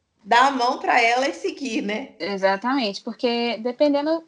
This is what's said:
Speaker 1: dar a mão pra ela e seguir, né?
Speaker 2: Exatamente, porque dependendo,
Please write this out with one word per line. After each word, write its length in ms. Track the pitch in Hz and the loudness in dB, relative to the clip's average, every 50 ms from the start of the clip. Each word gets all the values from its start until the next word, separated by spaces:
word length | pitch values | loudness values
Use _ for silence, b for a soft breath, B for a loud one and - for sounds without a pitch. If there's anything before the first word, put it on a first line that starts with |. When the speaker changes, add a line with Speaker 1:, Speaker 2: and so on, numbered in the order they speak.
| _ _ _ _ - | _ _ _ _ -2
Speaker 1:
dar 220 | 196 226 240 262 277 | 2 4 6 6 4
a 20 | |
mão 280 | 277 254 240 247 - - | 2 0 0 0 -2 -2
pra 220 | - - - 254 | 0 2 2 4
ela 280 | 233 233 240 254 269 302 | 4 4 2 2 0 -2
e 60 | - | -2
seguir, 480 | - - 370 - - 285 233 220 - 196 | -4 -6 -6 -6 -6 -8 -6 -4 -4 -4
né? 320 | 202 208 208 - - - - | -4 -6 -6 -8 -12 -12 -10
Speaker 2:
Exatamente, 840 | - 196 202 190 190 190 196 196 233 247 269 285 240 202 196 - - | -8 -6 -2 0 0 0 0 0 -2 -2 -2 0 -2 -2 -4 -8 -10
porque 540 | 240 220 - - 240 233 233 233 240 233 220 | -12 -6 -4 -2 -2 0 0 -2 -2 -4 -4
dependendo, 640 | 220 247 247 - 294 294 277 285 285 311 330 330 330 | -6 -6 0 2 2 2 2 2 0 0 -2 -2 -4